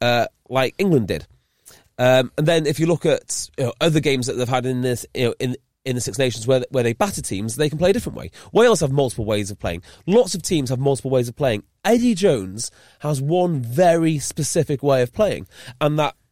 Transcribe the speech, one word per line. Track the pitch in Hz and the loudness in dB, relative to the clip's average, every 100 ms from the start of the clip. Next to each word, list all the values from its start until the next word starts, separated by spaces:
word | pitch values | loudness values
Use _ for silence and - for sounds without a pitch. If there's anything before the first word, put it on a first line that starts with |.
uh, | 120 120 110 - - | 0 2 0 -6 -6
like | 127 127 - | -2 -2 0
England | 196 151 98 | 2 2 2
did. | 80 - _ _ _ - - _ - | -4 -8 _ _ _ -20 -20 _ 0
Um, | 123 127 123 - | 4 4 2 0
and | 156 | 2
then | 165 151 | 2 0
if | - | 0
you | 160 | 0
look | 160 165 | 0 0
at, | 135 - - - - | 0 -2 -10 -10 -6
you | 123 | -6
know, | - | 0
other | 165 156 | 0 2
games | 147 135 123 | 2 0 -2
that | |
they've | 113 123 | -4 -2
had | 131 123 | 0 0
in | 127 | -2
this, | 127 120 - | -2 -2 -6
you | - 120 | -2 -2
know, | - | -2
in, | 127 127 _ _ | -6 -6 _ _
in | 131 | -6
the | 123 | -6
Six | - - | -4 -2
Nations | 131 113 113 | -2 -2 0
where, | 131 123 | 0 0
where | 131 | 0
they | 117 | 0
batter | 117 202 175 | 0 -2 -4
teams, | - 95 110 110 | -8 -6 -6 -2
they | 151 | -2
can | 156 | 0
play | 180 | 2
a | |
different | 233 127 55 | 2 -4 -10
way. | - - - | -14 -18 -2
Wales | 196 240 190 | 4 4 4
have | 151 | 2
multiple | 139 131 - | 0 0 -2
ways | 107 107 101 | -2 -2 -4
of | 104 | -6
playing. | 98 85 - - - | -6 -6 -10 -12 2
Lots | 214 196 | 2 2
of | 185 | -2
teams | - 165 127 | -4 -2 -2
have | 127 | -2
multiple | 139 135 135 | 0 0 0
ways | 131 120 | 0 0
of | - | -2
playing. | 139 107 - _ | -2 -2 -6 _
Eddie | 196 233 247 | 0 2 2
Jones | 185 190 131 95 101 - - - _ | 2 2 2 -2 -10 -12 -14 -20 _
has | 147 143 | -4 -2
one | 139 180 180 151 | 0 0 2 -2
very | 117 131 180 170 160 151 | -2 2 4 4 2 0
specific | - - 143 175 147 139 | -4 -6 -2 -2 -2 -2
way | 143 135 | 2 2
of | 123 | 0
playing, | - 208 95 85 - - - | 0 -2 -2 -10 -18 -20 -4
and | 151 151 | 0 0
that | 147 - _ | -2 -4 _